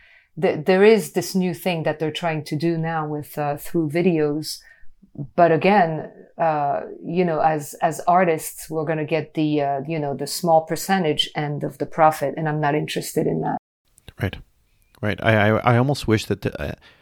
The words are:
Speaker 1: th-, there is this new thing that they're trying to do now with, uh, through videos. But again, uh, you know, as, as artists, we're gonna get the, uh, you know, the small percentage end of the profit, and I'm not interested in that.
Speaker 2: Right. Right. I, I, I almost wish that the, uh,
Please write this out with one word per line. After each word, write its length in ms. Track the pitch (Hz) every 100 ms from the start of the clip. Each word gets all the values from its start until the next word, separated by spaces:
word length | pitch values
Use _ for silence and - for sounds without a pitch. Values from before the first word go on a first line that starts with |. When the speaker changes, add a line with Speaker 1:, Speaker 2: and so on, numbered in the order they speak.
| _ _ _ -
Speaker 1:
th-, 240 | 175 156 151
there 180 | 185 208
is 260 | 220 156
this 240 | 180 170 190
new 180 | 180
thing 300 | 170 190 165
that 160 | 156 151
they're 120 | 156
trying 340 | 151 170 156 147
to 100 | 151
do 220 | 170 165
now 280 | 160 160 151
with, 320 | 151 147 -
uh, 200 | 147 147
through 320 | - 170 156
videos. 680 | 160 180 160 151 147 151 - - - - - - - 143 -
But 160 | 170
again, 580 | 160 185 208 165 156 - - - -
uh, 440 | 165 151 143 - - -
you 220 | - 170 175
know, 140 | 156
as, 320 | 156 156 143 -
as 180 | 175 151 -
artists, 600 | 175 185 160 - - -
we're 160 | 160 151
gonna 180 | 156
get 300 | 147 160 151
the, 280 | - 156 151
uh, 200 | 139 139 143
you 140 | 165
know, 140 | 143 131
the 120 | 143
small 340 | - 175 160
percentage 680 | 160 160 - 190 160 147 - -
end 300 | 147 143 147
of 120 | -
the 80 | 147
profit, 500 | - 156 156 139 -
and 100 | 156
I'm 140 | 151
not 120 | 147 151
interested 520 | 156 - - 156 156
in 140 | 160
that. 160 | 156 - - _ _ _ - -
Speaker 2:
Right. 160 | 95 - - _ _ _ _ _
Right. 180 | 107 98
I, 100 | 110
I, 140 | 110 104 110 -
I 40 | 120
almost 300 | 131 139 -
wish 160 | 110 -
that 160 | 101
the, 200 | 104 -
uh, 120 | 71 - - _